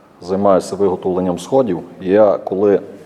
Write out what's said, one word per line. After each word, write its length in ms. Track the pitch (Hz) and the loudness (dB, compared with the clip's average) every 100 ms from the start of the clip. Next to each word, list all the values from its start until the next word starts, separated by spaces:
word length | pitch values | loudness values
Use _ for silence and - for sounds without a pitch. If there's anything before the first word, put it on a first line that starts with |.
| _ _ | _ _
займаюся 560 | 87 98 101 92 - 95 | -6 0 2 2 0 -2
виготовленням 600 | 98 90 98 90 92 85 | 0 0 -2 -2 -2 -4
сходів, 440 | - 135 120 82 - - | 0 0 0 -4 -8 -10
і 80 | 92 | 0
я 300 | 101 104 85 | 4 4 2
коли 420 | - 95 104 92 98 - | -4 0 2 2 -2 -18